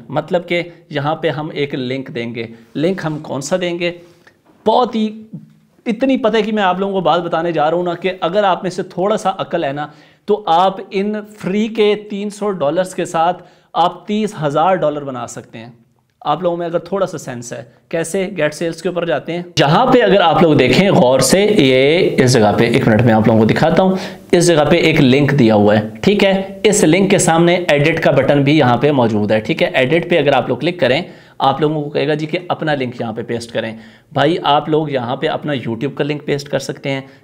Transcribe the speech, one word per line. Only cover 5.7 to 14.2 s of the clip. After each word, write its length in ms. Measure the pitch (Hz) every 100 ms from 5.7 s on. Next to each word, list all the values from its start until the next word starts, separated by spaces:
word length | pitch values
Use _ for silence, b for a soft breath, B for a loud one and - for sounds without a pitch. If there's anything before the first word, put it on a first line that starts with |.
| _ 240
इतनी 300 | 233 269 262
पता 220 | 233 220
है 40 |
कि 100 | 208
मैं 100 | 214
आप 180 | 190 185
लोगों 120 | 196
को 80 | 196
बात 200 | 165 170
बताने 320 | 170 170 175
जा 160 | 156 151
रहा 80 | 170
हूँ 80 |
ना, 100 | 175
कि 140 | 170 185
अगर 360 | 180 170 196
आप 160 | 196 175
में 60 | 180
से 120 | 180
थोड़ा 340 | - - 196 208
सा 140 | 190
अक्ल 340 | 190 139 170
है 80 | 151
ना, 200 | 143 147 B B B -
तो 60 | 208 185
आप 400 | 165 190 190 196
इन 280 | 202 208 214
फ्री 480 | 208 - 175 208 220
के 260 | 226 208 208 208
तीन 200 | 196 208
सौ 200 | 202 208
डॉलर्स 440 | 185 139 170 180
के 120 | - 170
साथ 280 | 165 165 175 b b b
आप 300 | - 175 180 -
तीस 260 | 208